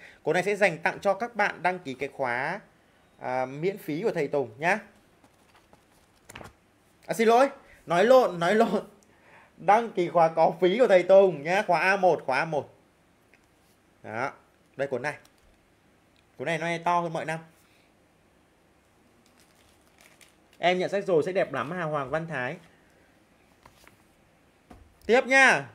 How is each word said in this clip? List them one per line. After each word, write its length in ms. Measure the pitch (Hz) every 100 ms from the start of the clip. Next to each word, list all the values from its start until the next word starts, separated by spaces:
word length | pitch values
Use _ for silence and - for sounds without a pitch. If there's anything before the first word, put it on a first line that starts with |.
| - -
Cuốn 100 | 147
này 100 | 175
sẽ 120 | 180 202
dành 220 | 196 156
tặng 220 | 190 -
cho 140 | 202
các 220 | 190 233 214
bạn 280 | 202 -
đăng 160 | 175 185
ký 140 | 139
cái 160 | 127 139
khóa, 500 | - 127 120 147 202 - _ _ _ _ _
à, 260 | 127 127 131
miễn 320 | 139 180 208
phí 260 | - 151
của 80 | 214
thầy 160 | 165 143
Tùng 220 | 143 120 110
nhá. 220 | 165 208 - _ _ _ _ _ _ _ _ _ _ _ _ _ - - - _ _ _ _ _ -
À, 60 |
xin 140 | 170 220
lỗi, 220 | 233 277 - - - -
nói 200 | 175 214
lộn, 340 | 262 202 175
nói 160 | 170 214
lộn. 280 | 226 190 - - _ _ _ - _ -
Đăng 340 | 165 214 233
ký 180 | - 170
khóa 180 | 165 160
có 260 | 160 170 170
phí 180 | 185 214
của 80 | 226
thầy 160 | 185
Tùng 400 | 180 196 190 151
nhá, 200 | 151 190 208
khóa 120 | 165
A 160 | 185 196
một, 280 | 185 143 -
khóa 140 | 131
A 60 | 165
một. 280 | 151 - _ _ _ _ _ _ _ _ _ _ _ _ _
Đó, 280 | 110 110 135 - _ _ _ -
đây 100 | 139
cuốn 140 | 120
này. 140 | 143 135 _ _ _ _ _ _ _ _ _ _ _ -
Cuốn 80 | 139
này 120 | 160
nó 100 | 170 170 170
to 140 | 175
hơn 140 | 170
mọi 120 | 160 135
năm. 140 | 160 - _ _ _ _ _ _ _ _ _ _ _ _ _ _ _ _ _ _ _ _ _ _ _ _ _ _ _ _ _ _ _
Em 220 | 175 180
nhận 100 | 160
sách 160 | 196 175
rồi, 180 | 165
sách 120 | 147 185
đẹp 180 | 160
lắm, 180 | 135 127
Hà 120 | 180
Hoàng 260 | 160 151 131
Văn 180 | 156 165
Thái. 300 | 139 123 175 - _ _ _ _ _ _ _ _ _ - _ - _ _ _ _ _ _ _ _ - - _ -
Tiếp 160 | 240 247
nhá, 420 | 269 262 160 131